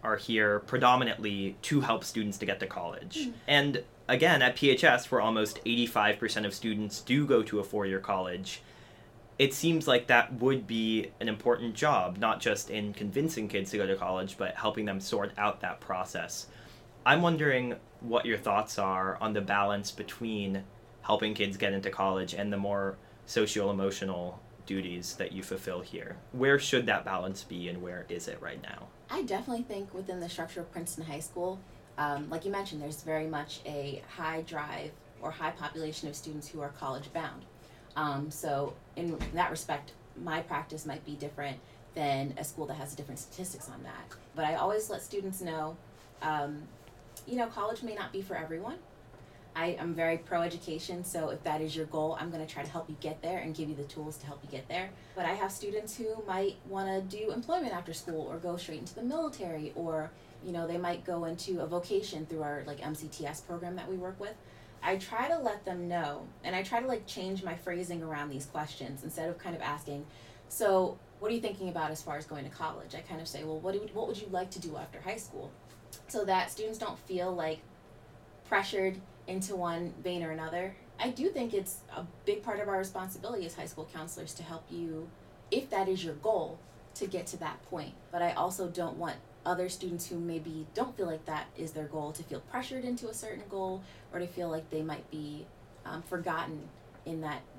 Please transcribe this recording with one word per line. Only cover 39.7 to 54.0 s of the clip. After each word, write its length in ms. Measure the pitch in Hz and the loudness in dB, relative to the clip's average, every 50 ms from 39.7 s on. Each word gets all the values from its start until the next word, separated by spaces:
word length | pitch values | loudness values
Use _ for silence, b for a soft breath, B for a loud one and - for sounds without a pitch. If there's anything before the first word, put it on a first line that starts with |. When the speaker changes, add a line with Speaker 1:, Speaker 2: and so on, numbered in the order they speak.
| 151 139 - - - - - - - | -4 -4 -4 -10 -18 -20 -20 -18 -12
Speaker 2:
my 260 | - 170 170 160 165 | -8 -4 -2 -2 -2
practice 440 | 165 - 170 151 160 - 160 156 - | -2 -2 -2 -2 -2 -4 -8 -8 -6
might 180 | 151 135 - - | -6 -8 -8 -8
be 80 | 151 147 | -8 -8
different 440 | 147 147 143 - - 143 139 131 - B B B B B B - | -6 -8 -8 -6 -4 -4 -4 -6 -8 B B B B B B -4
than 400 | 160 147 143 139 135 135 143 - | 0 2 2 2 2 2 -2 -2
a 60 | - - | -4 -6
school 240 | - - - - | -6 -4 -6 -4
that 80 | - 151 | -4 -4
has 180 | 151 139 139 - | -8 -8 -8 -8
different 260 | - 143 139 127 - | -10 -10 -10 -10 -10
statistics 480 | - - - - 185 185 - - - | -10 -12 -10 -8 -8 -8 -8 -10 -12
on 140 | - 127 - | -12 -12 -12
that. 340 | - - - - - - - - - - - | -12 -12 -12 -12 -12 -14 -16 -16 -16 -8 -2
But 100 | 160 156 | 0 2
I 100 | 151 - | 2 4
always 360 | - - 190 214 214 214 - | 4 4 4 4 2 0 0
let 100 | 202 - | -4 -6
students 400 | - - - 202 190 190 190 - | -6 -4 -4 -2 -2 -2 -4 -4
know, 340 | 185 170 160 156 156 160 170 - - - B B B B B - | -4 -2 -2 -2 -2 -2 -4 -8 -14 -20 B B B B B -4
um, 400 | - 156 147 151 143 147 147 147 151 - - - - - - - - - - - - | -2 0 2 2 0 -2 -4 -6 -10 -14 -16 -20 -20 -20 -20 -20 -20 -18 -16 -14 -8
you 100 | - 247 | -4 0
know, 120 | 247 233 | 0 0
college 340 | 226 - 214 202 220 233 226 | 0 0 -2 -2 -2 -2 -2
may 140 | 254 226 208 | -4 -6 -4
not 180 | 202 185 - - | -4 -6 -4 -4
be 80 | 196 | -6
for 160 | 190 190 185 | -4 -4 -4
everyone. 380 | 160 160 160 160 165 202 240 320 359 - - - - - - - B B B B B B B - | -4 -4 -4 -6 -4 -4 -6 -8 -8 -12 -18 -20 -20 -20 -20 -20 B B B B B B B -4
I 140 | 160 165 175 170 - | -2 0 0 0 -2
am 140 | 175 170 160 | -2 -2 0
very 260 | 160 165 165 165 165 | 2 2 2 2 0
pro-education, 840 | - - 180 170 170 175 170 165 - - 156 160 - - 190 175 175 | 0 0 2 2 2 0 -2 -6 -6 -6 -6 -6 -6 -6 -6 -6 -6
so 260 | - - 170 156 151 | -4 -2 -2 -2 -2
if 140 | - 156 - | -2 -2 -2
that 160 | 165 151 156 | -2 0 0
is 160 | 156 156 147 | 0 -2 -2
your 120 | 160 156 | -2 -4
goal, 280 | 151 - 156 156 160 160 160 | -2 0 0 2 2 0 -2
I'm 100 | 165 170 | -4 -4
gonna 160 | 165 160 156 | -4 -6 -6
try 180 | 156 - 143 143 | -6 -6 -8 -8
to 60 | 156 | -6
help 180 | - 165 - | -6 -6 -6
you 80 | - 156 - | -6 -8 -6
get 200 | - 156 156 - | -6 -6 -6 -4
there 180 | - 165 185 170 | -2 -2 -2 -2
and 140 | 147 160 151 | -2 -4 -4
give 140 | 160 156 | -4 -4
you 80 | 147 151 | -4 -4
the 80 | 139 143 | -6 -6
tools 340 | 139 - - | -8 -6 -8